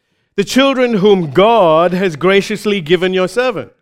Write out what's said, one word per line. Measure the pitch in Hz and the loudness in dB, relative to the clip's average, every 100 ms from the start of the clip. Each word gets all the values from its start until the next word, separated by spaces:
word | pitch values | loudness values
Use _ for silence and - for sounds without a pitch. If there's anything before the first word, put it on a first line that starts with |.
| _ _ _ - | _ _ _ -6
'The | |
children | 196 247 269 262 247 | -2 2 2 2 0
whom | 214 208 196 156 | 2 2 2 0
God | 127 208 233 170 156 175 | 0 2 4 4 2 0
has | 180 190 147 | -2 -4 -2
graciously | 180 196 190 208 214 202 | 0 0 -2 -4 -4 -2
given | 147 175 185 | 0 0 0
your | 185 185 | -2 -2
servant.' | 233 254 156 107 _ | -2 -4 -4 -10 _